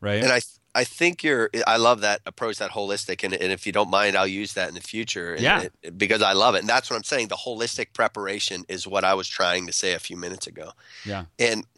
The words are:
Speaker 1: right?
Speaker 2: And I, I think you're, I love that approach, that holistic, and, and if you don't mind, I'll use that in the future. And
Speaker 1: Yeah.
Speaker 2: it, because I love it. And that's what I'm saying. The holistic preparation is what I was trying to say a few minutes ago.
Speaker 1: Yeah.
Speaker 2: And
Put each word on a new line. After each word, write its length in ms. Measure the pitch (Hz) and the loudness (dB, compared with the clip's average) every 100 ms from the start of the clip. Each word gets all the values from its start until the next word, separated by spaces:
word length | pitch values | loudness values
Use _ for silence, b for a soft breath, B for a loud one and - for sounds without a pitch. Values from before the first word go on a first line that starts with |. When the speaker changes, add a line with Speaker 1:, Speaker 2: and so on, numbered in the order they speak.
Speaker 1:
right? 220 | 101 104 | -2 2
Speaker 2:
And 80 | 131 | 4
I, 100 | 123 - - _ | 4 0 -10 _
I 100 | - 123 | -2 -2
think 380 | - 175 175 | 2 2 2
you're, 280 | 156 131 113 117 - | 2 2 2 0 2
I 100 | 113 | 6
love 240 | 117 117 | 6 4
that 200 | 104 101 - | 2 0 -4
approach, 320 | - 113 101 | -6 -6 -4
that 140 | 98 | -6
holistic, 520 | 110 98 101 - 90 | -4 -4 -4 -4 -4
and, 100 | 98 | -4
and 180 | 95 92 | -2 -2
if 160 | 95 104 | -2 -2
you 40 | |
don't 200 | 101 98 | 0 2
mind, 260 | 98 104 95 | 4 4 4
I'll 100 | 95 | 2
use 260 | 98 104 - | 0 -4 -4
that 140 | 90 | -4
in 60 | 85 | -6
the 60 | |
future. 520 | - 107 117 95 85 | -10 -8 -6 -6 -6
And 80 | 85 | 0
Speaker 1:
Yeah. 260 | 127 196 92 - | 2 2 -2 -10
Speaker 2:
it, 140 | 85 90 | -16 -2
because 240 | 104 107 | 0 4
I 100 | 104 | 4
love 220 | 98 120 95 | 6 4 4
it. 40 | |
And 80 | 107 | 2
that's 220 | 123 - | 0 0
what 60 | 117 | -6
I'm 80 | |
saying. 240 | - 139 110 | -2 -2 -2
The 80 | 92 | -4
holistic 580 | 127 110 117 - 113 | -6 -4 -4 -4 -6
preparation 720 | - 113 - 98 101 - 92 90 | 0 0 0 -6 -4 -4 -6 -8
is 200 | 92 95 | -10 -4
what 160 | 98 | 0
I 100 | 92 | 2
was 140 | 98 90 | 2 0
trying 400 | - 90 90 87 | -2 0 0 -2
to 40 | |
say 220 | - 95 | -2 -2
a 60 | 87 | -2
few 180 | - 90 | -6 -10
minutes 300 | 87 92 - | -10 -10 -12
ago. 240 | 85 80 - B B 104 | -12 -18 -18 B B -10
Speaker 1:
Yeah. 200 | 98 82 - | -8 -10 0
Speaker 2:
And 280 | 120 107 - | 0 0 -6